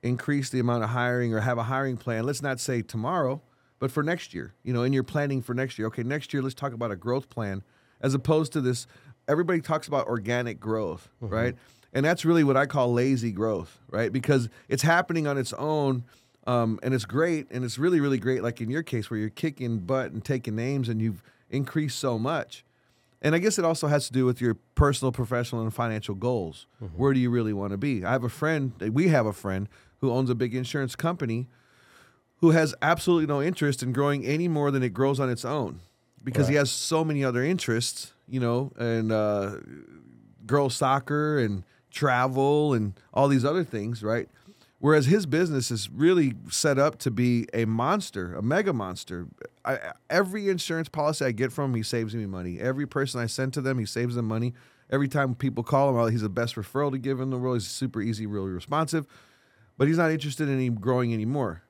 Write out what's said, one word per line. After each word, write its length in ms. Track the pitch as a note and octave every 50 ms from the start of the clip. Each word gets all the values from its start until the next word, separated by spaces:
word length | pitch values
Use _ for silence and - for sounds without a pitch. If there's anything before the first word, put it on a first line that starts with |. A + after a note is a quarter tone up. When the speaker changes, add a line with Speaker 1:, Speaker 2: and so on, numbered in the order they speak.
Speaker 1:
increase 480 | - B2 B2 A#2+ - - D3 C#3+ C3+ B2+
the 100 | - C3
amount 240 | A#2+ A#2+ A#2+ A#2+ A2
of 60 | G#2+
hiring 440 | A#2+ B2+ B2 B2 B2 B2 B2 A#2+ A2
or 60 | A2
have 160 | G#2 A2 - A#2
a 60 | A#2
hiring 320 | G#2+ C3+ C3 C#3 C3+ B2+
plan. 300 | A2+ - - A#2 A2 A2+
Let's 160 | C3+ C#3+ B2
not 180 | C3+ C#3+ C3 B2
say 220 | - - C3 A#2+
tomorrow, 600 | G#2+ - - A2+ G#2+ C3 F3 F3+ D3+ B2+ C3+ D#3 _ _ _ _ _ _ _ _
but 120 | - C3+
for 120 | - D#3 D3
next 300 | D3+ F3 E3 - - -
year, 200 | F2 B1+ - - _ _
you 100 | - B2+
know, 100 | A#2+ A#2+
and 100 | B2+ C#3
you're 100 | C3+ C3
planning 380 | - - D3+ D3 C#3+ C#3 C3
for 120 | A#2+ - B2
next 240 | B2 C3 C3 - -
year. 100 | G#2+ A2+
Okay, 160 | A2 - A#2
next 300 | A#2+ C#3 D3+ B2+ - -
year, 80 | C#3
let's 140 | C3 C3 B2
talk 180 | - - C#3 B2
about 180 | A2 A#2+ A2+
a 40 | G2+ F2+
growth 320 | F2+ A2+ B2 C3+ C3+ _
plan 340 | - - A2 G2+ F#2+ G2 G2 _ _ _ _ _ _ _
as 120 | - C3+ C3+
opposed 380 | C#3 C3 - D#3+ D#3 D#3+ D3+ -
to 60 | D#3
this. 260 | C3+ B2 B2+ A#2+ - _ - - _ - - _ _ -
Everybody 320 | C#3+ D#3 F3 E3 F3+ E3+
talks 260 | - - D#3+ D#3 - -
about 200 | C#3+ C3+ - -
organic 520 | A#2+ A#2 G2 G#2+ A#2+ B2 B2 A#2+ A2 -
growth, 480 | - G#2+ A2 A2+ G#2+ F2 D#2+ F2 - - _ _ B2
Speaker 2:
Mm-hmm. 100 | G#2 G2
Speaker 1:
right? 220 | A2 A#2 B2 B2 - _ _ _ _ _ _ -
And 80 | C3+ C3+
that's 220 | D3+ F3 E3+ -
really 180 | D#3+ E3+ E3 D3+
what 140 | C#3 C3+ C3+
I 80 | C#3
call 260 | C3+ - C#3+ B2+ B2
lazy 400 | A#2+ A#2+ B2 C3+ C3+ B2 A2+ A#2
growth, 480 | G#2 F2+ A2 A2+ G#2+ F2+ E2 - - _ _ -
right? 240 | - G2+ A#2 G#2+
Because 380 | F#2 C3+ A#2+ - D3 C3+ A#2+ A2 - - - _
it's 140 | - C3+
happening 460 | - D#3 E3 F3 F3+ - F3 E3 D#3 D3
on 100 | C#3+ C#3
its 160 | B2+ - -
own, 520 | - C#3 D3+ D#3 D#3 C#3+ C#3 C3 B2 A#2+ - - _ _ _ _ _ _ -
um, 320 | B2 A#2+ A#2 A2+ A2+ -
and 100 | - B2+
it's 140 | C3 B2+ G#2
great, 400 | F#2 G#2+ C3 D#3+ F3 E3+ D#3 C3+ -
and 120 | - B2 B2+
it's 140 | A#2+ A2+ B2
really, 220 | C#3 F3+ F3+ D#3+
really 160 | C#3+ C#3+ C3+ B2
great, 240 | F#2+ B2 C3 B2+
like 180 | F#2 A#2 A#2 -
in 100 | A#2+ A2
your 100 | B2+ D#3
case 300 | E3 - - A#2+ G#2 -
where 80 | A#2 G#2+
you're 100 | G#2+ A2
kicking 480 | - - - D#3+ D3 - C3 A#2+ A#2 A2
butt 340 | F2+ F2 C3+ C3 B2+ E2
and 140 | D2+ A2 G#2
taking 300 | - C#3+ B2+ A#2+ - G#2+
names 340 | A2 A#2 B2+ C#3+ C#3 B2+ A#2
and 100 | A#2 A2
you've 220 | A2 A2+ G#2 E2 - _ _ _ _ _
increased 480 | - C3+ C#3 - - D#3+ D3+ C#3+ - -
so 180 | - C3+ A#2+ A2
much. 480 | A2+ C3+ E3 D3+ - - - - _ _ _ _ _ _ _ _ _ _ _ _
And 140 | - D3+ D#3
I 20 | E3+
guess 220 | F3 A3 - -
it 40 | F3+
also 240 | E3 E3 - - D3
has 200 | D3 D3 C3+ -
to 60 | B2
do 120 | C3 B2+
with 160 | B2 B2 B2
your 140 | B2 A#2+ A2 - _ _ _
personal, 380 | - D3+ C#3+ C3 - - C3
professional, 500 | A#2+ - B2+ G#2 B2+ A#2+ A#2+ A#2+ - A#2
and 100 | A2+ A2
financial 440 | A2 - A#2 A#2 A2 G#2+ G#2 - G2+
goals. 500 | G2 A2 B2 B2+ A2+ F#2 D#2+ D#2 - - _ _ _ A#2
Speaker 2:
Mm-hmm. 140 | F#2+ D#2+ E2+
Speaker 1:
Where 160 | B2+ C#3 C#3
do 60 | C3
you 100 | B2 B2
really 240 | A#2+ B2 A2+ A2 G#2+
wanna 240 | G2 G2 G2+ G2 G2
be? 260 | A#2 D3 C3+ G#2 F2+
I 80 | F#2 B2
have 100 | C3 A#2
a 60 | A#2+
friend, 420 | - - - D#3 D#3+ D#3 C#3 C3 A2+ - E2 A2
we 180 | A2 C3+ F3 F3+
have 180 | D#3+ C3+ A2+ A2
a 40 | G2
friend 360 | - - G2+ F#2+ F#2+ G2+ G2+ _ - _ _ _ _
who 100 | - C3+
owns 200 | A#2+ B2+ C3 B2
a 40 | B2
big 200 | A2+ B2+ B2 A2
insurance 400 | B2+ B2+ B2 - D3 C3+ B2 -
company 520 | - - E3 F3 E3+ D3 A#2 A2+ A#2 B2+ - _ _ _ _ _ _ _ _ - - - _ _ _ _ _ _ _
who 140 | - E3
has 220 | D#3 E3 D#3+ D3+ - -
absolutely 460 | - D3 E3+ - - - F3 E3+ D#3 D3
no 120 | C#3+ C#3+
interest 420 | C#3+ E3 F#3+ - D3+ C#3+ C3+ - B2
in 100 | B2 B2
growing 320 | C3+ C#3+ C#3+ C#3+ C#3+ G#2+
any 220 | A2+ C#3+ D#3 F3 F3
more 240 | E3 D3+ C#3+ C#3+
than 100 | C#3 C3+
it 140 | B2+ B2 F#2
grows 240 | G#2 C3+ C3+ C#3 B2+
on 100 | C#3 B2+
its 160 | B2 A2+ -
own 340 | B2 C#3+ D3+ B2 F2+ C2+ F2+ F2 _ _ _ _ _ _ - -
because 240 | C3+ B2 D3 C#3+ B2
he 80 | C#3
Speaker 2:
Right. 40 | D3
Speaker 1:
has 100 | C#3+ C3
so 340 | - - - - D#3+ D#3+ D#3+
many 180 | D#3 D3+ C#3+ C#3
other 200 | C3 A#2+ B2 B2+
interests, 720 | D3+ F#3 F3+ - - A#2 A2+ A#2+ - - - - - _ _ _ -
you 120 | B2 C3
know, 320 | B2 A#2+ A#2 B2 C#3 C3+ - -
and, 320 | A#2+ A#2 A2+ A2+ A2 A2
uh, 460 | A2 A2 G#2+ G#2 G#2 G#2 G2 G2 G#2 - - - B1 D2 - - - - - B1+ B1 A1+ G#1+ G#1+ - - -
girls 300 | A2 - C#3+ C#3+ C3+ A#2
soccer 640 | - D3 B2+ C3+ C#3 B2+ - D3 D3 D3+ D3+ D3+ C#3+
and 240 | A#2+ G#2+ G2+ F#2+ F2+ _ _ _ _ _
travel 840 | - - D3 C#3+ B2+ B2 B2+ C3+ C3 C3 C3+ C#3 D3 D3+ D3+ D3+ C3+
and 260 | A2+ G#2+ G2+ F#2+ - _ _ -
all 140 | - C#3 C#3+
these 180 | C#3 C3 A#2
other 180 | A#2 D#3 F#3 E3+
things, 400 | - - A2+ G2+ A2 A#2+ A2 G#2
right? 240 | G#2+ A2 A#2 - - _ _ _ - G#3 _ - _ _ _
Whereas 260 | - C#3+ D#3 D3+ C3+
his 200 | B2+ F3+ G#3+ G3
business 460 | D3+ B2 D#3 F3+ E3+ D3+ C3+ A#2 -
is 180 | A#2+ A2 G2 G2
really 440 | - - D3 E3+ F#3 F3+ D3+ C3+ A#2 G2 - -
set 280 | - - - D3+ C#3 C3+
up 200 | C#3 - - -
to 120 | - C3
be 360 | A2+ G2+ B2 B2 B2 A#2+ A2+ - -
a 100 | A2+ A#2
monster, 720 | G#2+ A2+ A2+ A#2+ C#3+ F#3 G#3 F#3 - - G2+ F2+ F2 F2
a 60 | D2
mega 320 | G2+ A#2 D3 F#3 G#3+ F#3+ D#3+
monster. 540 | A#2 G2+ F#2 F#2 - - - F#2 F2 F2 C2+ - _ - - _ _ _
I, 300 | - C3+ A#2+ - D#2+ - _ _ _
every 400 | C#3+ F3 G3+ F3+ F#3 G#3+ G3+ G3
insurance 400 | F#3+ F3 - - E3+ E3 E3 -
policy 340 | - D#3 D3 D3+ D#3 - D3
I 80 | C3
get 220 | A#2 G#2 C3 B2+ A#2+
from 180 | - C#3 C3+
him, 40 | B2
he 80 | A2+ A2
saves 300 | - - A#2+ A2+ G#2+ G#2+
me 120 | A#2 G#2+
money. 340 | G2 F#2+ F#2 F2+ F2+ F2+ -
Every 260 | - B2 C3 C3+ D3
person 360 | C3+ - C#3+ C#3 C3 - B2+
I 60 | A#2 A2+
send 260 | - - C3 C3 B2+
to 80 | D3+
them, 180 | C3 C3 C3+ B2+
he 60 | A2
saves 300 | G2 - B2 A#2+ B2 A#2+
them 100 | A#2+ A#2 A2
money. 260 | A2 A2 A#2+ B2 A#2+ - - - _ _ _ _
Every 180 | - C#3 C#3+ C3+
time 280 | - D3 C#3 C3+ B2
people 280 | - - C3+ - - A#2
call 260 | - - C3+ C#3 C#3
him, 60 | C3
"Oh, 120 | A#2 A#2 A2+
he's 140 | A2+ A#2
the 60 | G#2+ G#2+
best 260 | F#2+ B2 A#2 A2+ -
referral 360 | - G2+ - - C3+ D3 C#3+
to 60 | C3+ C3+
give 240 | A#2 C3+ C3+ B2+
in 80 | C3 C3+
the 80 | C3 B2
world. 180 | B2 B2+ B2+ A#2+
He's 100 | F#2+ -
super 340 | - - C3+ B2+ - A2
easy, 240 | G2+ A2+ A2 G#2 A2
really 260 | G#2 G#2 G#2 F#2+ F#2+
responsive." 560 | F#2 F2 - - C#3+ D3+ D#3+ C#3+ E3 D#3+ C#3+ _ - - - _ _ _ _ _ _ _ _ _ _ -
But 100 | C3+ D3
he's 100 | D#3+ E3
not 140 | E3+ D#3+
interested 380 | D#3+ D#3+ C#3 D3+ C3 - D3+ C#3+
in 100 | C#3 C3
him 160 | C3 B2 A#2
growing 380 | G#2+ F#2+ A#2+ B2+ B2 B2+ A#2 A#2
anymore. 480 | A2 G#2+ A2+ C3+ D3 C3 G2+ E2 E2+ - _